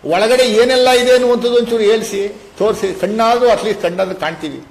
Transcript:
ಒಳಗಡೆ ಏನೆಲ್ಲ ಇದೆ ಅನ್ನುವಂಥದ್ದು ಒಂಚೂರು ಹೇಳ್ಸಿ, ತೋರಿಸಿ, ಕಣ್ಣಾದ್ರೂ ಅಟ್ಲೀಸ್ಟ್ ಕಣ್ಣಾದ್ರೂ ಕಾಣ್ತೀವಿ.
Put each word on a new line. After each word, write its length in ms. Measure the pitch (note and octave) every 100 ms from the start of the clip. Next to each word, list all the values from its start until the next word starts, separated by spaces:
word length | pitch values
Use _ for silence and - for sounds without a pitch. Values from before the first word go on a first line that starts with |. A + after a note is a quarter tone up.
| C#3
ಒಳಗಡೆ 380 | F3 A3 B3+
ಏನೆಲ್ಲ 460 | B3 G#3+ B3 B3+ B3+
ಇದೆ 220 | B3 B3
ಅನ್ನುವಂಥದ್ದು 440 | B3+ B3 A#3+ A#3+ A#3+
ಒಂಚೂರು 280 | A3+ A#3
ಹೇಳ್ಸಿ, 580 | G#3 A3 G3 G3 G3+ - - -
ತೋರಿಸಿ, 440 | G#3+ G#3+ G3 E3+
ಕಣ್ಣಾದ್ರೂ 480 | F#3 A3 A3+ A#3+ B3
ಅಟ್ಲೀಸ್ಟ್ 320 | G3+ G#3+ G3+
ಕಣ್ಣಾದ್ರೂ 340 | E3+ F3 F#3+ F#3
ಕಾಣ್ತೀವಿ. 480 | D#3 E3 D#3 C3+ -